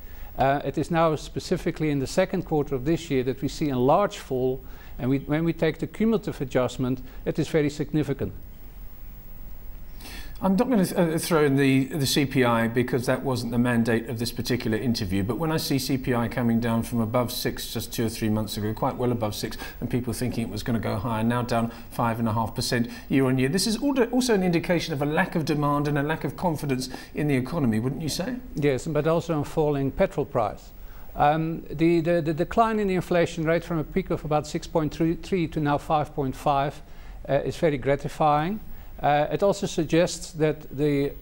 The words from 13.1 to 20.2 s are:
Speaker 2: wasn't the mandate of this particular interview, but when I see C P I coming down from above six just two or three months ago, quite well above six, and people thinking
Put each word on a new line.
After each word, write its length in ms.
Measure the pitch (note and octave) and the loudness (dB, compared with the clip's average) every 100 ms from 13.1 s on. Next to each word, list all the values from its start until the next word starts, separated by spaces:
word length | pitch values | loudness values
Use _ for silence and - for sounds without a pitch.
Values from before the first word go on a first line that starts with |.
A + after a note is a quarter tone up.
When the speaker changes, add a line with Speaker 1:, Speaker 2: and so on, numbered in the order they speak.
| B2+ | 0
Speaker 2:
wasn't 280 | C#3 A#2+ A2+ | 0 -2 0
the 60 | A#2+ | 2
mandate 500 | B2 A#2 A2+ A2+ A2+ | 2 4 4 2 0
of 120 | A2+ | -4
this 120 | A#2 | -4
particular 460 | - - A#2+ A#2+ G#2+ | -4 -2 -2 0 0
interview, 440 | B2 A2+ G2+ G2 | 0 0 0 0
but 160 | G2 A#2 | 0 0
when 140 | D#3+ | 0
I 60 | D#3+ | 0
see 200 | - C#3 | 0 0
C 200 | C3 C3 | 0 -2
P 180 | C3 A#2+ | 0 0
I 140 | A2+ | 0
coming 320 | B2+ A#2 A2+ | 0 2 2
down 220 | A#2 A#2 | 2 0
from 180 | A2 A#2+ | 0 -2
above 280 | G#2+ B2+ A2+ | 0 0 -2
six 440 | - B2+ - - | -2 -4 -4 -6
just 180 | A2+ - | -6 -6
two 140 | - A2+ | -2 -2
or 40 | |
three 200 | A2+ A2+ | 0 0
months 260 | G#2+ G#2 A2+ | 0 -2 -4
ago, 180 | G#2 | -4
quite 220 | G#2+ C#3 B2+ | -2 -2 0
well 160 | B2+ | 0
above 240 | A2+ G#2+ G#2 | 0 -2 -4
six, 220 | A2+ - - - | -6 -8 -10 -8
and 80 | E2+ | -4
people 240 | B2+ A#2 | -2 -2
thinking 320 | A2 | -2